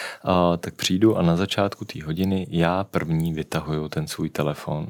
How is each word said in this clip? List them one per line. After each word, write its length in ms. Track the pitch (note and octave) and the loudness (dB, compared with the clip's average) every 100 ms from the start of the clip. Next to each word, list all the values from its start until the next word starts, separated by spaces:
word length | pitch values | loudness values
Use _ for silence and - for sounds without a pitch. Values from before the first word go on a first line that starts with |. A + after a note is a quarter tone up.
| - - | -10 -6
a 320 | - F2+ F2 E2+ | 0 4 4 2
tak 180 | E2+ | -4
přijdu 420 | - - F#2 A2 G#2+ | -6 -2 4 4 6
a 60 | |
na 140 | F2 E2+ | 4 4
začátku 480 | G2 - G2 - | 2 0 0 -2
té 200 | G2+ - | -10 -10
hodiny 420 | D#2 E2 F#2+ F#2+ F2+ | -6 -2 0 0 -2
já 340 | E2+ E2+ F2+ | 0 2 2
první 480 | G2 F#2 - D#2+ E2 | 0 -2 0 0 0
vytahuju 560 | D#2 - D#2 D2+ D#2 D2+ | -2 -4 -4 -2 -4 -4
ten 180 | D#2+ D2+ | -4 -6
svůj 240 | - D#2 | -4 -4
telefon 560 | - D2 D2 - D2+ D#2+ | -2 -2 -4 -4 -6 -4